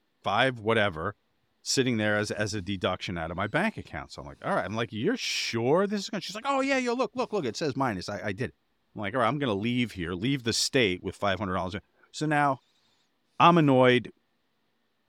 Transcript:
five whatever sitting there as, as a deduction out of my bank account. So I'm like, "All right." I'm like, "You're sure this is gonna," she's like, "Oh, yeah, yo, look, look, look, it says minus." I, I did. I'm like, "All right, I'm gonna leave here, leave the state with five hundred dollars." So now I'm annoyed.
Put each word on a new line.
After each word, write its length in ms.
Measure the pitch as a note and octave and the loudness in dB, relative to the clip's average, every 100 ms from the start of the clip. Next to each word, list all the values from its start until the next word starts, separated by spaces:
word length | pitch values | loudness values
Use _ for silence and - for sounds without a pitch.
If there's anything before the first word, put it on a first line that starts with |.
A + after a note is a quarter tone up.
| _ _ | _ _
five 380 | - G2+ C3+ A#2+ | -2 2 2 0
whatever 560 | G#2 A2+ G#2 D#2 F2 - _ _ _ _ | 0 2 2 0 -6 -8 _ _ _ _
sitting 360 | - - B2+ A2+ | -4 0 0 2
there 180 | G#2+ G#2 | 0 0
as, 140 | G#2 | 0
as 240 | G#2 G#2+ | -2 -4
a 80 | G#2 | -4
deduction 560 | F2+ G2 G2+ F#2 - F2 | -4 -2 -2 -4 -6 -6
out 120 | E2 | -6
of 60 | E2+ | -4
my 100 | G#2 | -2
bank 300 | C#3+ G#3+ D#3 | -2 -2 -4
account. 360 | - E2 C#2 | -10 -12 -12
So 100 | - | -14
I'm 60 | C#2+ | -16
like, 100 | C#2 | -10
"All 100 | C#3+ | -4
right." 100 | F#3 | -2
I'm 120 | F#2 A2 | -2 -4
like, 160 | A#2+ | -4
"You're 240 | G#2+ D3 B3+ | -2 -2 -2
sure 680 | - - - A#2 A#2+ E3 G3+ | -4 -4 -2 -2 2 2 2
this 140 | G#3 | -2
is 100 | F#3+ | -6
gonna," 100 | G3+ | -8
she's 140 | - | -8
like, 120 | G3 C4+ | -8 -2
"Oh, 140 | C#4 | 0
yeah, 180 | C4+ C4+ | 0 0
yo, 160 | B3 | 0
look, 180 | A#3+ A#3 | -2 -2
look, 180 | B3 A#3 | -4 -4
look, 120 | G#3 | -2
it 120 | C3 - | -2 -2
says 200 | D#3 B2+ | -4 0
minus." 320 | C3 F#2+ E2+ | -2 -2 -6
I, 200 | G2+ G#2+ | -6 -4
I 40 | |
did. 200 | G2 A2 - _ _ _ | -4 -6 -8 _ _ _
I'm 80 | A#2 | -8
like, 120 | G2+ | -4
"All 60 | B2+ | 2
right, 80 | A2 | 2
I'm 100 | C#3+ | 2
gonna 160 | C#3 | 0
leave 380 | G2 A2+ B2 A#2 | 0 0 0 0
here, 220 | F2+ E2 | -2 -4
leave 280 | F2+ A#2+ C#3 | -2 -2 -2
the 100 | A#2 | 0
state 500 | G#2 - C3+ G#2+ F2+ | 0 2 2 2 2
with 120 | F#2 | -4
five 240 | - G2+ F#2+ | -4 -2 -2
hundred 160 | G2+ | -2
dollars." 220 | F#2 F#2 F#2+ - _ _ | -2 -4 -8 -12 _ _
So 160 | - D#3 | -6 -2
now 340 | D3 C#3+ C3+ _ _ _ _ _ _ _ - | 2 2 0 _ _ _ _ _ _ _ 4
I'm 180 | D#3+ E3+ | 6 8
annoyed. 520 | D3 C3 B2+ B2 G#2 - _ _ _ _ _ _ _ _ | 8 8 8 6 2 -14 _ _ _ _ _ _ _ _